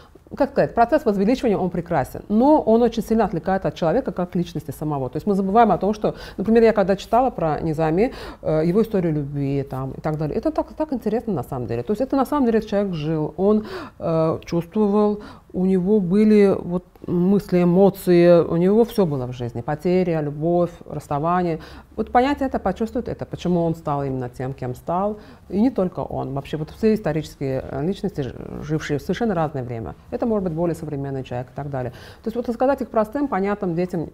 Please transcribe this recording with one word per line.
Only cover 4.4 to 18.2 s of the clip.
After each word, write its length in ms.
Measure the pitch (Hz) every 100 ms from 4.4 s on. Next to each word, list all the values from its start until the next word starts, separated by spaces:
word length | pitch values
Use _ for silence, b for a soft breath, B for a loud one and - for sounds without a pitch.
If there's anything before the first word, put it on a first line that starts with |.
| 175 151 -
самого. 360 | - 156 143 127
То 80 | 151
есть 100 | 214
мы 80 |
забываем 360 | 196 190 220 220
о 80 | 165
том, 160 | 190
что, 200 | 214 180 - B B
например, 240 | 202 233
я 100 | 226
когда 240 | 214 190 196
читала 340 | - 233 262
про 300 | - 165 147
Низами, 520 | 165 151 160 170 254 B B B
э, 200 | - 156
его 160 | 170 202
историю 300 | 220 190 170
любви 500 | 151 143 143 139 139
там, 300 | 135 131 135
и 80 | -
так 160 | 160 151
далее, 200 | 156 226
это 140 | 311
так, 220 | 320 311
так 200 | - 311
интересно 420 | 240 214 226 247
на 100 | 156
самом 220 | - 135 113
деле. 160 | 117
То 100 | 120
есть 80 | 208
это 160 | 269 277
на 100 | 254
самом 200 | 294 233
деле 160 | 220
человек 320 | 220 202 202
жил, 400 | 165 147 160 151 -
он, 280 | 196 214 214 370 302 -
э, 400 | 170 165 160 -
чувствовал, 760 | - 170 170 214 208 208 208 208 B B _
у 140 | 185 185
него 340 | 190 180 214
были 520 | 175 202 214 208 196 -
вот 240 | 175 180 - - -
мысли, 560 | 175 180 202 - 180
эмоции, 760 | 175 175 196 196 180 170